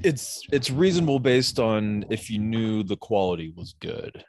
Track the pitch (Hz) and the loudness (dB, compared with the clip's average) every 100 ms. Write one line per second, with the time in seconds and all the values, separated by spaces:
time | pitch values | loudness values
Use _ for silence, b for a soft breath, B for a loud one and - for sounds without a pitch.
0 | 185 135 - - - 143 127 131 185 175 | 0 0 -4 -12 -2 -2 0 2 4 4
1 | 165 139 127 127 127 - 113 107 107 104 | 2 2 4 4 4 2 2 2 0 -2
2 | - 110 - 107 107 113 110 107 95 101 | -2 -6 -4 -4 -2 0 0 0 -2 -4
3 | - 104 92 87 80 85 - - 80 78 | 0 0 2 -2 -6 -12 -16 -12 -10 -10
4 | - - | -10 -14